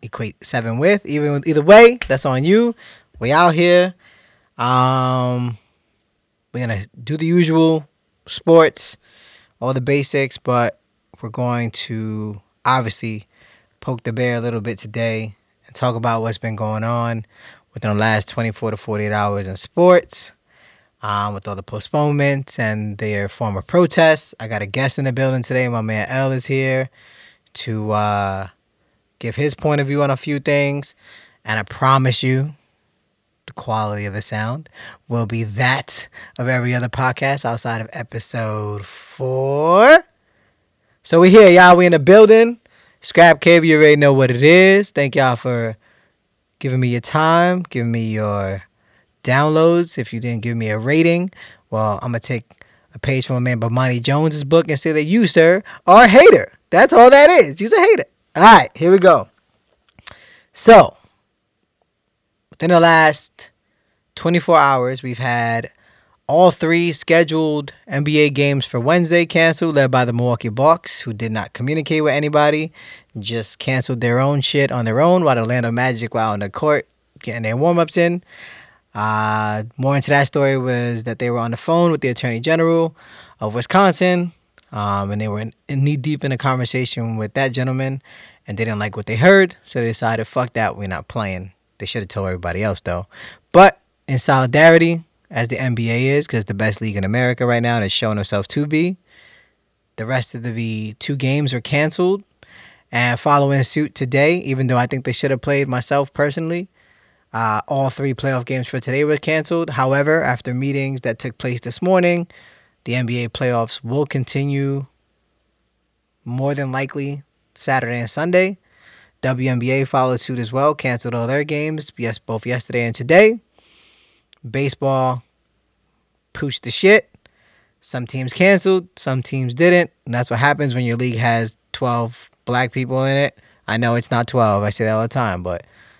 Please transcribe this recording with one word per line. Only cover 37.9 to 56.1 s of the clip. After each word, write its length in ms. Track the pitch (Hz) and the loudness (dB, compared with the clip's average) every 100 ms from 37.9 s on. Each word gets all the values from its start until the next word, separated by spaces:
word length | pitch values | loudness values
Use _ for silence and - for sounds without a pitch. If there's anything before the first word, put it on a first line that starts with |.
episode 920 | - 117 117 - 117 110 107 104 104 101 | -14 -12 -12 -10 -8 -6 -6 -8 -10 -14
four. 1160 | - - - 131 131 135 139 160 185 247 330 - _ _ _ _ _ _ _ _ _ | -18 -18 -10 -6 -4 -2 0 2 6 8 8 4 _ _ _ _ _ _ _ _ _
So 160 | - 165 | 0 4
we 100 | 180 | 8
here, 200 | 214 196 | 10 10
y'all. 260 | 175 180 180 | 10 8 8
We 100 | 180 | 6
in 60 | |
the 80 | 165 | 4
building. 580 | 139 202 214 220 233 240 _ _ _ _ | 8 8 10 8 4 -2 _ _ _ _
Scrap 380 | - - 170 143 | -2 6 6 6
Cave, 240 | 165 170 | 6 6
you 120 | 160 151 | 6 6
already 180 | 151 | 6
know 200 | 147 143 | 6 4
what 180 | 135 127 | 4 2
it 100 | 120 | 4
is. 480 | 147 180 190 196 202 | 6 8 8 4 2
Thank 240 | - 139 | -2 -2
y'all 220 | 143 131 120 | 0 0 0
for 400 | 131 120 113 110 _ _ _ _ _ _ _ _ | -4 -4 -4 -8 _ _ _ _ _ _ _ _
giving 220 | 135 127 | -4 -2
me 80 | 127 | -2
your 120 | 120 | -4
time, 640 | - 156 160 170 175 180 175 | -2 0 2 4 2 0 -4
giving 220 | 127 117 | -6 -4
me 140 | 117 113 | -4 -4
your 580 | 107 107 101 98 98 - _ _ _ _ _ | -4 -4 -4 -6 -8 -12 _ _ _ _ _
downloads. 760 | - 127 151 156 165 170 170 - | -2 0 2 4 4 2 -2 -8
If 160 | 113 | -8
you 60 | 117 | -8
didn't 240 | 120 117 | -6 -6
give 140 | 117 117 | -6 -4
me 140 | 110 | -4
a 80 | 107 | -4
rating, 520 | 120 156 165 170 185 - - _ _ | 0 2 2 0 -4 -10 -20 _ _
well, 300 | 110 107 101 | -4 -2 -4
I'm 60 | 123 | -6
gonna 100 | 117 | -6
take 460 | - 120 - _ _ _ _ | -6 -10 -10 _ _ _ _
a 60 | - | -8
page 300 | 139 135 - | -4 -4 -2
from 60 | |
my 60 | 127 | -2
man 200 | 123 120 | -2 -2
Bomani 420 | 117 123 131 123 | -2 0 -2 -2
Jones's 400 | 120 143 160 151 | -2 0 -2 -4
book 260 | 139 165 160 | 0 0 2
and 80 | 147 | -4
say 140 | 165 | -2
that 140 | 151 | -2
you, 240 | 151 220 202 | 0 2 4
sir, 340 | 170 165 185 - - - | 4 4 4 -2 -4 6
are 160 | 202 | 8
a 60 | |
hater. 440 | 240 | 10